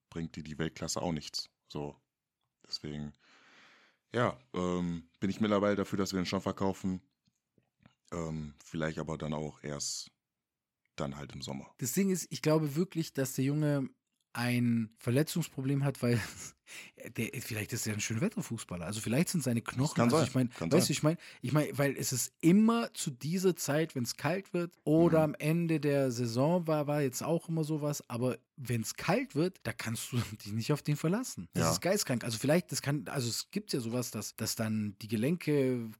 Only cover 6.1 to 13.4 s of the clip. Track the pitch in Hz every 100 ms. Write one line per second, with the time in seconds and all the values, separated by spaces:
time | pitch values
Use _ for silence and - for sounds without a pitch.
6.1 | 95 87 95 98 - 98 92 95 92 -
7.1 | _ _ _ _ _ _ _ - _ _
8.1 | 85 80 78 76 - - 82 78 80 78
9.1 | 76 76 76 76 - 73 73 - - -
10.1 | _ _ _ _ _ _ _ _ - 73
11.1 | 71 65 71 78 67 - - 123 185 196
12.1 | 180 - 135 156 156 151 147 185 165 156
13.1 | - 131 -